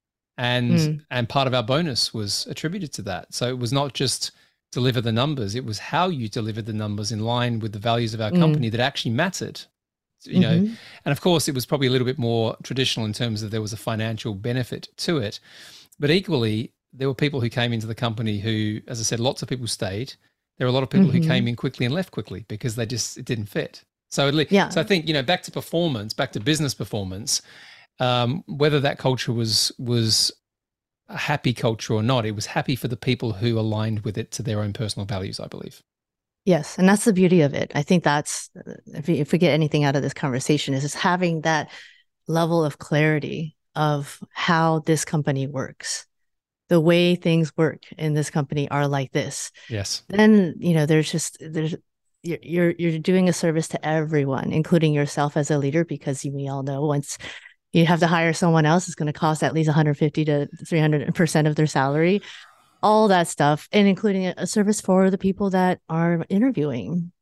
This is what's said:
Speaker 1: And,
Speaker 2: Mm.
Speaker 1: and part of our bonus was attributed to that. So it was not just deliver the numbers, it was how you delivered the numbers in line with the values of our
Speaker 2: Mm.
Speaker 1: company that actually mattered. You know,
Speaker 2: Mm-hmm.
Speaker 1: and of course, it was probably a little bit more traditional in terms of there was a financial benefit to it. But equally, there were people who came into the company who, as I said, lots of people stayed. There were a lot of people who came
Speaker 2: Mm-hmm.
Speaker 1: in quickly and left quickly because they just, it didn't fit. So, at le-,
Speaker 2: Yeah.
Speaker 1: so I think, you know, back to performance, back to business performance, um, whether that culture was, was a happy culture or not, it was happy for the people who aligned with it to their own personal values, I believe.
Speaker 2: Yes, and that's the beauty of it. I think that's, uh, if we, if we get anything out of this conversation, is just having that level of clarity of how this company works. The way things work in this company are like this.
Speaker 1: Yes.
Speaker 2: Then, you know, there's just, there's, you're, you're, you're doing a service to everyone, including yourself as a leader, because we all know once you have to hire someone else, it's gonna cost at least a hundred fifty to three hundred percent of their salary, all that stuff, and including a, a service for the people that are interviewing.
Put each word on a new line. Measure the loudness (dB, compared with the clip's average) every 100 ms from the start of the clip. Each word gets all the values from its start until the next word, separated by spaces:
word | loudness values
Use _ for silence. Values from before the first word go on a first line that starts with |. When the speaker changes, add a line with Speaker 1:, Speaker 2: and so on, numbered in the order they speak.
| _ _ _ -4
Speaker 1:
And, | 0 2 2 2
Speaker 2:
Mm. | 2 -2 -4
Speaker 1:
and | -4 0
part | 0 2
of |
our | 0
bonus | 0 0 0 -2 -4
was | -4 -4 -4 -6
attributed | -6 -6 -6 -8
to | -10
that. | -8 -8 -8
So | -6 -4
it | -4
was | -2
not | 0 -2
just | -2 -2 -2 -6 -10 _ _ _
deliver | -2 0 2
the | 0
numbers, | 0 0 -2 -4
it | -6 -6
was | -8
how | -4 -2 0
you | -2 -6
delivered | -6 -6 -6 -6
the |
numbers | -6 -4 -6 -6
in | -4
line | -2 0 0 -2
with | -4
the | -4
values | -2 0 -2
of | -4
our | 0
Speaker 2:
Mm. | 4
Speaker 1:
company | 4 2 0
that | 0
actually | -2 -2 -4
mattered. | 0 -2 -4 -10 -12 -18 _ _ _ _ _
You | -2 2
know, | 4 4
Speaker 2:
Mm-hmm. | 2 -2 -16 -10
Speaker 1:
and | -4
of | 0
course, | 2 2 2
it |
was | -4 -2
probably | 0 2
a |
little | 2 0
bit | 0
more | 0 2 0 -4
traditional | -8 -2 -2 -2 -4
in |
terms | -4 -4 -4
of | -4
there | -6
was | -6
a | -8
financial | -6 -4 -4 -4 -6
benefit | -6 -4 -4 -4 -8 -12 -8
to | -4 -2
it. | -4 -8 -18 -20 -20 -20 -20 _
But | 0
equally, | 0 2 0 0 -2 -4 _ _
there | -6 -4
were |
people | -2 -2 0
who | -2
came | 0 0
into | -2 -4
the |
company | -4 -4 -2 -2 -2
who, | -2 -2 -2 -4 -8
as | -8
I |
said, | -4 0
lots | -2 -2
of | -6
people | -6 -6
stayed. | -6 -6 -6 -8 -14 _ _ _ _
There | 0
were |
a |
lot | 0
of | 2
people | 4 4
who | 4
came | 4 2
Speaker 2:
Mm-hmm. | 2
Speaker 1:
in | -2
quickly | -6 -2 -2
and |
left | -2 -4
quickly | -8 -10 -12 -12
because | -8 -6 -4
they | -4
just, | -4 -6 -8
it |
didn't | -6 -6 -4
fit. | -6 -6 -10 _ _ _
So, | 0 2
at |
le-, | 2 2
Speaker 2:
Yeah. | 2 2
Speaker 1:
so | 0
I |
think, | 0 0 0
you |
know, | -2
back | 0 -2
to | -2
performance, | -10 -4 -2 0 -2 -6
back | -6 -6
to | -4
business | -2 0 -2
performance, | -4 -6 -4 -6 -6 -4 -4 -6 -20 -20 -20 _ _
um, | 0 2 0 -2 -6
whether | 0 2 2
that | 0 -2
culture | -2 -2 -2
was, | -2 0 0 -2 -4
was | -2 0 2 2 0 -4 _ _ _ _ _ _ _
a | -10
happy | -4 -2 -2
culture | 0 -2 -2 -2
or | -2
not, | 2 0 0
it | -6
was | -6
happy | -4 -2 -4
for | -4
the | -4
people | -2 -2 -2
who | -2 -2 0
aligned | 0 -2 -2 -4
with | -4 -6
it | -8
to | -8
their | -4 -4
own | -4
personal | -4 -6 -6 -6
values, | -6 -6 -10
I | -12
believe. | -12 -14 -18 _ _ _ _ _ _
Speaker 2:
Yes, | 0 0 0 2
and | 4
that's | 4
the | 4
beauty | 4 6 6
of | 4
it. | 0 -4
I | -2
think | 2 2
that's, | 4 0 -2 -8 -12 -18
uh, | -16 -16 -16
if | -10 -2
we, | -2
if | 2
we | 2
get | 4
anything | 4 2 2
out | 2
of | 2
this | -2
conversation, | -4 -4 -4 0 0 0
is | -2
just | -4 -2
having | 0 2 0 0
that | 0 -2 -2 -12 -20 _ _ _ -4
level | 0 2 2
of | 0 -2
clarity | -2 2 4 2 -2 -6 -8 -12 _ -2
of | 0 0 -4 -12 -16
how | -6 2 4 4 2
this | 2 0
company | 2 -2 0 -2 -2
works. | -6 -8 -10 -10 -10 -12 _ _ _ _ _ _
The | 4
way | 6 4 4
things | 2 2 2 2 0
work | 0 0 -14 -6
in | -2
this | 0 0
company | -2 -2 -4 -2
are | 0 0
like | -2 -2
this. | -4 -4 -8 -12 -14 -10
Speaker 1:
Yes. | -6 -6 -8 -4
Speaker 2:
Then, | 4 8 8 4 0
you | 0
know, | 2 4
there's | 4 2
just, | -2 -6 -10
there's, | -8 -4 -4 -6 _ _ _ _
you're, | -8 -8
you're, | -4 2 2 2
you're | 0 0
doing | 2 4 4
a |
service | 2 0 0 -2
to | -4 -2
everyone, | 0 2 0 2 -2 -2
including | -2 2 4 4
yourself | 2 0 0 0 0
as | 0
a | 0
leader, | 0 0
because | -2 -4 -6 -6
we | -6 -6 -6
all | -6
know | -4 -2 0
once | 0 -2 -10 -14 -16 -20 _ _
you | 2 4
have | 4
to | 4
hire | 2 2
someone | 2 4 4 6
else, | 4 2
it's | -4
gonna | -6
cost | 0 0 2
at | 0
least | 2 2
a |
hundred | 4 4 2
fifty | 0 0 0
to | 0 -2 -8 -2
three | 2
hundred | 2 2 0
percent | 0 2 4 2
of | 2
their | 2
salary, | 2 2 2 2 2 -2 -18 -20 _ _ _
all | 4 6 6
that | 6 4
stuff, | 2 2 2 2
and | 4 4
including | 4 0 0 -2
a, | -4
a | -2
service | 0 2 0
for | 2 4 4
the | 4
people | 0 0 0
that | 2 2 0 _
are | 0 0 0 0
interviewing. | 0 2 0 -2 -2 -4 -6 -6 -12